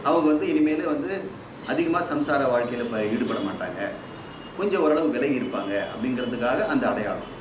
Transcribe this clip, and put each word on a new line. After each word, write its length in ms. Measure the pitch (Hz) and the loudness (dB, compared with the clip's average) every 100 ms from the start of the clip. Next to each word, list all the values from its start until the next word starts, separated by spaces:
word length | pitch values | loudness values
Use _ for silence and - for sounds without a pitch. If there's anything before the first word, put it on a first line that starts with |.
அவங்க 220 | 147 165 151 | 4 4 4
வந்து 220 | 151 175 | 4 2
இனிமேல் 380 | 151 151 151 160 | 4 4 2 0
வந்து 360 | 143 175 196 - - - - - | -2 -2 -4 -6 -12 -14 -14 -2
அதிகமா 360 | - 160 170 | 0 2 2
சம்சார 380 | - 147 277 139 | 0 0 2 2
வாழ்க்கையில 400 | 135 120 120 120 117 | 4 2 0 -2 -2
ப-, 220 | 110 107 | -2 0
ஈடுபட 260 | 120 - 107 | 0 0 -2
மாட்டாங்க, 420 | 98 92 - 90 101 - - - - - - - | -2 -4 -6 -4 -6 -6 -12 -14 -14 -14 -14 -4
கொஞ்சம் 260 | 202 190 | 0 4
ஓரளவு 260 | 156 151 156 | 4 4 4
விலகி 300 | 120 147 127 | 2 2 2
இருப்பாங்க 440 | 101 101 98 101 | 0 -4 -2 -2
அப்படிங்கிறதுக்காக 840 | - 107 127 123 120 117 120 185 214 | -2 -4 -2 -2 -2 -2 0 2 2
அந்த 220 | 135 120 | 2 2
அடையாளம். 480 | 107 101 - - - | 0 -2 -4 -8 -14